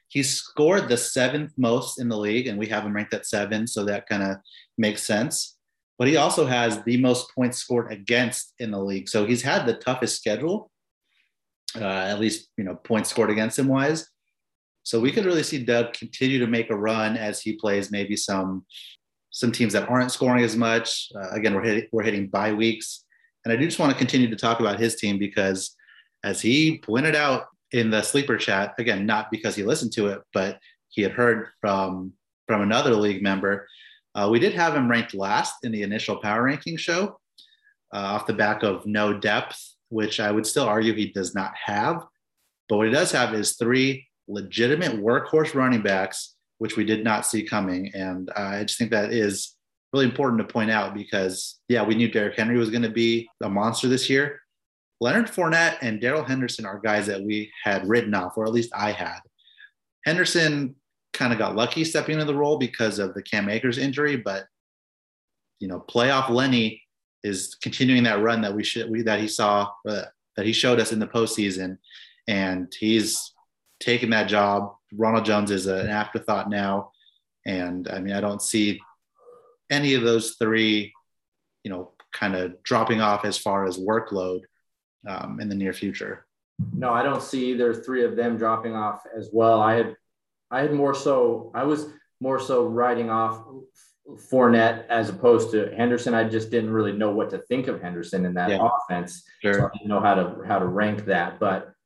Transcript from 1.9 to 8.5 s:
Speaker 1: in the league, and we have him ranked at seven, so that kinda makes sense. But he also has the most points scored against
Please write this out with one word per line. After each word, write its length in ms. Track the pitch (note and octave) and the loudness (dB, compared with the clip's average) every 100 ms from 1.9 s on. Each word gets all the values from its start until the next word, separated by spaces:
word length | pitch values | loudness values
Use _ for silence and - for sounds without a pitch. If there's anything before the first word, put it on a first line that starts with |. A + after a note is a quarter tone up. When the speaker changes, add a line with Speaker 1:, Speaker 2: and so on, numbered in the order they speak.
| - | -6
Speaker 1:
in 80 | A#2+ | -4
the 80 | G#2+ | -2
league, 300 | G#2 A2+ B2+ | 0 0 -2
and 100 | G2+ | -4
we 100 | G#2+ | -4
have 180 | G#2+ G#2 | -4 -2
him 80 | G#2 | -4
ranked 180 | G#2 | -4
at 120 | G#2 - | -6 -2
seven, 420 | G#2+ G2+ G#2+ A2+ | -2 -2 -2 -4
so 160 | - G2+ | -2 -2
that 220 | G2+ - | -2 -2
kinda 340 | G#2 G2 F#2+ _ - - - | -2 -2 -4 _ -20 -10 -2
makes 260 | G#2+ G#2 | 0 0
sense. 540 | - G#2 C#3+ - - - _ _ _ - | -2 0 0 -4 -6 -12 _ _ _ -2
But 80 | B2+ | 2
he 80 | D#3 | 4
also 300 | D#3 - C#3+ | 4 2 2
has 360 | B2 A#2 G#2+ | 2 0 0
the 140 | A#2 B2 | 0 2
most 360 | C3 A#2+ - - | 4 2 -2 -2
points 220 | B2 - | -2 -2
scored 340 | - B2 A2+ | -2 -2 -2
against 640 | G2+ G2 A#2+ A#2+ - - | -6 -2 0 0 -4 -10